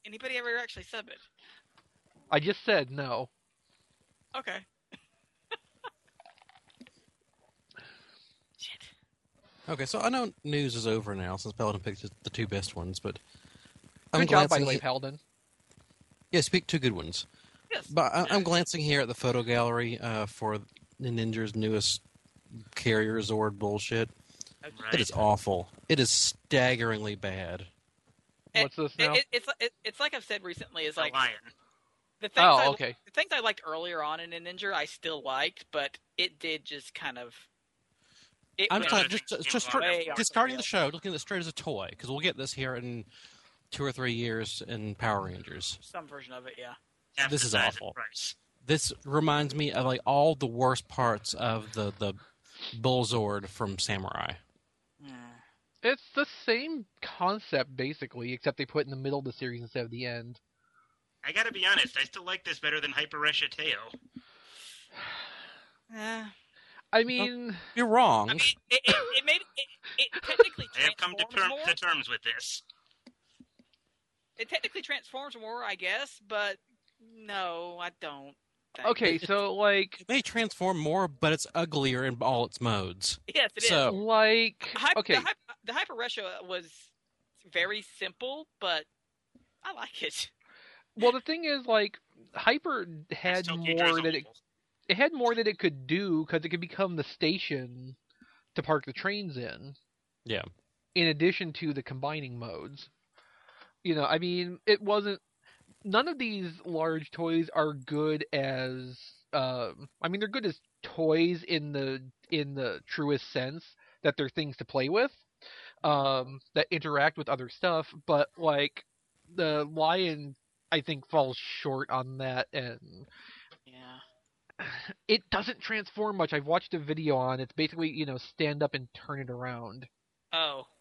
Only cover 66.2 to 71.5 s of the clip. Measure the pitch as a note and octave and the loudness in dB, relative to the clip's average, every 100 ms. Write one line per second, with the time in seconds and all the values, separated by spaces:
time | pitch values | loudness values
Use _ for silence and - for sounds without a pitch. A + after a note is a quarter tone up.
66.2 | G#3+ - _ _ - - _ A3 A#3 B3 | -8 -16 _ _ -20 -20 _ 2 4 0
67.2 | B3 B3 A#3+ F3 - A#3 A#3+ A3+ A3+ A2+ | -2 -4 -8 -10 -6 0 6 8 8 8
68.2 | G#2+ C3 C#4+ - _ - C4 C4+ A#4 C4+ | 4 4 2 2 _ 4 6 4 4 2
69.2 | D4 E4 - - C4+ - - - - F#4 | 4 2 0 -8 -8 -10 -8 -2 -2 -2
70.2 | - D4+ A4 - - - D3 D3 F3+ E3+ | -2 6 6 6 -8 2 2 2 -4 -2
71.2 | - G3 F#3 | -2 2 2